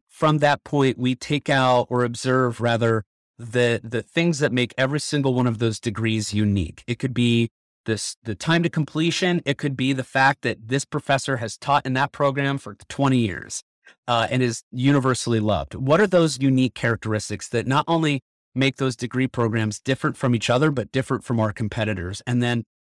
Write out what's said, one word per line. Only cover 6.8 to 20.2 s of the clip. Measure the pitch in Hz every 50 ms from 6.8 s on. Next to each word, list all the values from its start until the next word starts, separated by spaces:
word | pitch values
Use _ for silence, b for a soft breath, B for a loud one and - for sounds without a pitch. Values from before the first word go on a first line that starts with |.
| -
It | - 120
could | - - 127 117
be | 120 120 120 117 117 117 113 _ _ _ _ _ _ -
this, | 113 110 101 - - - _ -
the | 110 101
time | - - 165 165 170 170
to | 160
completion. | - 165 143 - - 156 165 170 - - 190 180 175 170 -
It | 139 139 -
could | - - 135
be | 120 127 135 139
the | 131 123
fact | - - 135 131 139 143 -
that | - 120 107 - 113 107
this | 139 139 -
professor | - - 143 - - 139 131 - - 131
has | 113 117 104 -
taught | - - 143 143 143 -
in | 135 127
that | 131 139 135
program | - - 147 139 135 143 139 139 139
for | 139 - - 101 - -
twenty | - - - 139 135 131 123
years, | 117 98 82 - - - - - - _ _ _ b b b b -
uh, | - 120 113 113 -
and | 131 127
is | 127 120 113 - - _
universally | - 127 127 139 143 139 127 131 123 - - 123 117 110
loved. | 104 107 98 80 71 - -
What | 85 131 131 156 185
are | 214
those | 190 185 175 165 156 131 127
unique | 139 135 131 131 131 123 -
characteristics | - - 117 113 - - 110 107 104 - - 104 101 - -
that | - 113 -
not | 123 135 151 -
only | 165 170 165 160 151 143 127 - _ _ _ _ _ -
make | 127 135 135 131
those | - 139 131 120
degree | - 127 113 - 127 131
programs | 127 - 127 117 110 110 113 110 107 101 -
different | - 135 131 - - 151 -
from | -